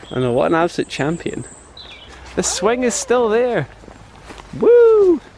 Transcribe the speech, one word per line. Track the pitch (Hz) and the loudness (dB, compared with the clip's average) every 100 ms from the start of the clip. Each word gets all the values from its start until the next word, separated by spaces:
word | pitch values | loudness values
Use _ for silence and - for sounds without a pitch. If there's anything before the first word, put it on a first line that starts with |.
| - | -10
I | 127 | -6
know, | 127 | -4
what | 120 160 | -2 0
an | |
absolute | 165 170 - - | 0 -2 -4 -8
champion. | - 135 170 - - - - - - - - - - - | -6 -6 -6 -8 -12 -14 -20 -20 -20 -20 -20 -20 -20 -18
The | - | -8
swing | 185 - 196 247 | -6 -4 -2 -2
is | 254 | -2
still | 220 - 240 233 | -4 -4 -2 0
there. | 214 247 226 135 - - - - - - - - 127 | 0 -2 -4 -6 -12 -20 -20 -20 -20 -20 -20 -18 -2
Woo! | 240 480 466 440 392 320 - | 4 6 6 6 4 2 -2